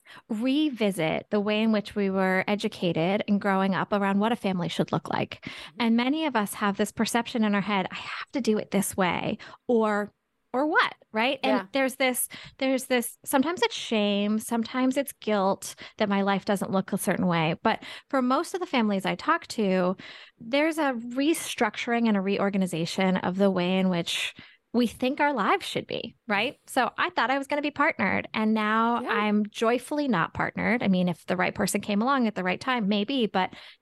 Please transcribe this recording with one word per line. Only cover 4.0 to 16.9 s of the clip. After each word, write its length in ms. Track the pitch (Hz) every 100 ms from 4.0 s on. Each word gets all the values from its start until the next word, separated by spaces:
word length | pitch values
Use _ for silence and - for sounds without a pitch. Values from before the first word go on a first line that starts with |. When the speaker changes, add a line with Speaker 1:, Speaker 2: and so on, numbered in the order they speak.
| 196 196
Speaker 1:
what 120 | 214
a 40 | 240
family 340 | 196 185 165
should 220 | - 165
look 180 | - -
like. 320 | - - -
Speaker 2:
Mm-hmm. 400 | - - - 208
Speaker 1:
And 140 | 233 233
many 280 | 254 302 311
of 100 | 240
us 180 | 202 -
have 220 | 208 196
this 140 | 208
perception 520 | - 220 240 233 247
in 120 | 214 202
our 60 |
head, 260 | 196 202 185
"I 40 | -
have 360 | - - -
to 80 | 294
do 160 | 233 214
it 100 | -
this 240 | 202 202 -
way," 440 | 185 - - 214 - - -
or, 460 | 233 220 208 208 _ _ _ _
"Or 140 | 247 302
what?" 260 | 403 - - _
Right? 280 | 214 240 294
And 140 | 262 208
Speaker 2:
Yeah. 40 | 190
Speaker 1:
there's 220 | 269 269 -
this, 340 | 262 247 - - - -
there's 260 | 269 262 -
this, 320 | 254 233 - -
sometimes 360 | 277 277 359
it's 120 | 453 -
shame, 600 | - 226 208 202 208 214
sometimes 560 | - 233 220 254 262 262
it's 160 | 277
guilt 600 | - - 208 190 196 - - - -
that 100 | 208
my 140 | 196
life 240 | 196 196 -
doesn't 260 | 196 202
look 220 | 190 190